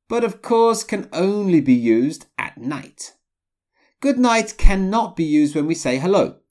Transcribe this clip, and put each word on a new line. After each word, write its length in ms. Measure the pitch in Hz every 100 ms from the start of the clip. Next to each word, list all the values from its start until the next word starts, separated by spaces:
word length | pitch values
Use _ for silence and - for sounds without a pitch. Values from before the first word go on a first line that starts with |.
| -
but 160 | 226
of 180 | 226 -
course 400 | - 226 233 220
can 260 | - 202 -
only 480 | 160 190 208 196 165
be 140 | 131
used 520 | 123 117 113 139 160 - -
at 220 | - -
night. 540 | 123 139 - - - _ _ _ _ _ _ _ _ _
Good 180 | 277 247
night 400 | 247 226 214 -
cannot 560 | - 190 190 226 214
be 80 | -
used 320 | 156 151 147
when 120 | 151 151
we 100 | 156
say 240 | 131 131
hello. 400 | 175 196 104 - _